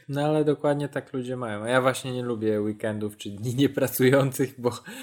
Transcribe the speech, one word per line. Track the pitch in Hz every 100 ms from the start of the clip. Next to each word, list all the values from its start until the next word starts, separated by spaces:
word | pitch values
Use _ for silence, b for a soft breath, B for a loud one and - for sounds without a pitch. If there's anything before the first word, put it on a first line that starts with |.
| -
No | 139
ale | 147 156 151
dokładnie | 139 147 143 143
tak | 139 -
ludzie | 131 123 127
mają. | 120 104
A | 113
ja | 127
właśnie | 131 123 131
nie | 123
lubię | 120 117 110 107
weekendów | 107 104 110 107 104 -
czy | 107
dni | 101 117 120
<laughs> |
niepracujących, | 139 - 127 - - 135 135 - 131 -
bo, | 120 - - B